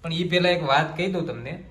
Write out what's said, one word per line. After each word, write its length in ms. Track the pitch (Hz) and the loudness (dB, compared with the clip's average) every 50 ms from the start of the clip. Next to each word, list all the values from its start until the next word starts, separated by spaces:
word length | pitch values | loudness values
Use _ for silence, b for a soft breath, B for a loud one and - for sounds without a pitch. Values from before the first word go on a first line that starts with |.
પણ 120 | - 165 165 | -6 -4 -4
ઈ 100 | 165 180 | -2 -2
પહેલા 260 | 156 170 180 175 180 | 2 2 4 4 4
એક 140 | 175 175 156 | 2 2 2
વાત 340 | 139 135 147 160 151 - | 4 4 4 2 0 -2
કહી 140 | - 180 190 | -4 -4 -2
દઉં 160 | 185 170 - | -2 -2 -4
તમને. 360 | - 117 117 117 135 170 185 - - | -4 -8 -8 -10 -10 -12 -12 -14 -18